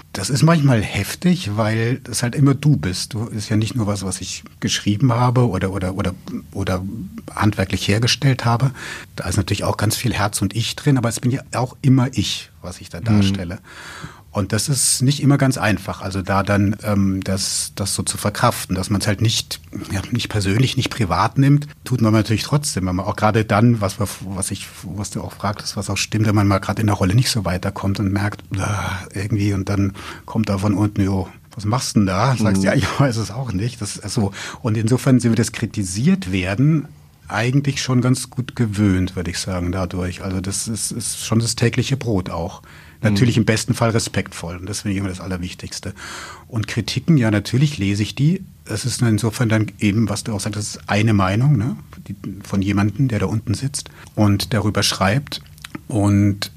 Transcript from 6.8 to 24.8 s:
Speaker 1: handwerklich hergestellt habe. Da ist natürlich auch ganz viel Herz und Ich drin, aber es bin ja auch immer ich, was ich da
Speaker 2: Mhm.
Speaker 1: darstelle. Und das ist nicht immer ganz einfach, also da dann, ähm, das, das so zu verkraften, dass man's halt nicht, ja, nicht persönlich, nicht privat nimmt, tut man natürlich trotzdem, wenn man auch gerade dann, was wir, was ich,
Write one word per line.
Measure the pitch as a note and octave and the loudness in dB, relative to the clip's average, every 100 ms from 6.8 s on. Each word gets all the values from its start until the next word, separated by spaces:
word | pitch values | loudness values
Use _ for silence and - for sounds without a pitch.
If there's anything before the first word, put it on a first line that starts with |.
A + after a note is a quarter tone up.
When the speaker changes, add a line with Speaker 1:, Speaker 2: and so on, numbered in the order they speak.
| F#2+ A2 F#2+ - - - | -4 -8 -10 -12 -12 -2
Speaker 1:
handwerklich | G#2 - F#2+ F#2+ - | 0 0 -2 -2 0
hergestellt | G#2 A#2 - C#3 B2+ A#2 | 2 2 2 2 2 2
habe. | A#2 C3+ - - - - - | 2 0 -2 -10 -14 -12 -8
Da | F#2 | -2
ist | F#2 | -2
natürlich | F#2+ G#2 | 0 0
auch | - - | -2 0
ganz | G#2 - | -2 0
viel | A#2+ | -2
Herz | G2+ G#2 - | 0 -2 0
und | G2 A2+ | -2 -2
Ich | A2+ - | -4 -2
drin, | - C3+ | 2 2
aber | A2+ | 2
es | A2 | 0
bin | B2 | -2
ja | C3+ - A2 | -2 -4 -4
auch | B2 - | -4 0
immer | C3+ C3 B2+ | 4 4 4
ich, | - - - - - | 0 -2 -4 -10 -16
was | F2+ F#2 | -16 -14
ich | F#2+ | -14
da | F2 | -6
Speaker 2:
Mhm. | A2+ | 2
Speaker 1:
darstelle. | G#2 G2 G2 F2 E2 - - - - - - - | 4 4 0 -4 -10 -14 -20 -18 -16 -16 -18 -8
Und | - G2 | -4 -2
das | G#2+ - | -2 0
ist | B2+ - - | 0 0 2
nicht | B2 - | 2 4
immer | C#3 C#3+ | 4 4
ganz | C3+ B2+ | 4 2
einfach, | G2 F#2 - F#2 | 0 0 -2 -8
also | F#2+ F#2+ | -6 -4
da | F#2 G2 | 0 0
dann, | G2 G2+ G2+ G#2+ | 2 2 2 0
ähm, | - G2+ G2 F#2+ | 0 2 2 0
das, | F#2 F#2+ - - - - | -2 -2 -2 -4 -6 -6
das | G2 | -4
so | - | -2
zu | - - | -4 -2
verkraften, | G#2 - B2 - - F#2 | -2 2 2 0 -4 -4
dass | F#2 | -2
man's | G2+ A2 | 0 0
halt | G2+ | 2
nicht, | A2 - - - - A2 - | 2 0 -4 -12 -12 -12 -6
ja, | G2 - | -6 -4
nicht | A#2+ - | -4 -2
persönlich, | G#2+ G2 G#2 C3 - | -2 0 2 2 0
nicht | - | -2
privat | - G2 E2+ G#2+ - | -2 0 2 2 4
nimmt, | C#3 C#3+ D3 - | 6 4 2 -10
tut | - B2 | -4 2
man | A2 | 4
natürlich | A2 G#2 G#2+ | 4 4 0
trotzdem, | - D3+ D3 - F#2 | 0 0 0 -2 -2
wenn | F2+ | -2
man | F#2+ | -2
auch | F#2 | 0
gerade | G#2+ A2 G#2 | 2 2 4
dann, | G#2 A#2+ A#2 | 4 6 4
was | F#2+ - | 0 -2
wir, | G#2 - F#2 | -6 -6 -10
was | F#2 F#2 | -6 -6
ich, | G#2 - - | -8 -10 -14